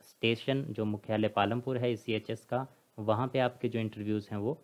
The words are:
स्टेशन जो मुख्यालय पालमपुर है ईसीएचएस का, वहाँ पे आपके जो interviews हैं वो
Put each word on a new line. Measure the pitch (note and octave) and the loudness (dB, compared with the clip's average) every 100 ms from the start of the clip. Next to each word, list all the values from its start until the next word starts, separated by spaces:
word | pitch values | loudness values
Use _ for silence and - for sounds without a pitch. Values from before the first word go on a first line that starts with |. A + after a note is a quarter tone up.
स्टेशन | - - A2+ A2+ - C3+ D3 | -20 0 2 2 2 0 0
जो | A2+ | -2
मुख्यालय | G#2+ G#2 - G#2+ G#2+ | -2 -2 0 2 2
पालमपुर | G#2 G2+ A#2+ B2 B2+ | 2 2 2 -2 0
है | B2 | 0
ईसीएचएस | A2+ - G#2+ G#2+ A2+ | -2 -2 -4 -2 -8
का, | - B2 C3 - _ - | -4 -4 -4 -12 _ -8
वहाँ | G#2+ A2 B2+ | 0 2 2
पे | C3+ | 2
आपके | B2 B2 B2 | 2 0 -2
जो | A2+ | 0
interviews | A2 G#2+ G#2 G#2+ G#2 | -2 -4 -2 -2 -2
हैं | G#2 | -4
वो | G#2 D#3 | -2 -4